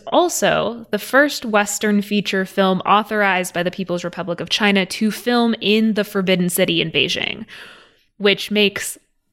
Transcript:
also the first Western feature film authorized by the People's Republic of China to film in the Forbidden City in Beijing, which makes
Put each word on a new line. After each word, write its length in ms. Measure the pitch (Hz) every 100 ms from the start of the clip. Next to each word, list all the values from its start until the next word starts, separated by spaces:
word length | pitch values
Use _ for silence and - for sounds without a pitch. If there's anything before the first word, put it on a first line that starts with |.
| -
also 760 | - 359 - 196 156 175 233 233
the 80 | 208
first 460 | - 254 294 -
Western 580 | 247 208 208 - 214 208
feature 420 | 202 208 196 190
film 360 | 190 - 190 190
authorized 720 | - 196 214 214 202 185 180
by 80 | 180
the 80 | 175
People's 320 | 180 180 175
Republic 380 | 175 180 175 170
of 80 | 180
China 380 | - 208 196 185
to 260 | - 214
film 420 | 208 - 240 233 220
in 340 | 196 214 220
the 100 | 214
Forbidden 440 | 202 202 190 185 180
City 320 | - 175 165
in 100 | 165
Beijing, 560 | - - - - - - - - - - _ _ -
which 340 | 202 196 -
makes 480 | 208 202 202 - - _ _ _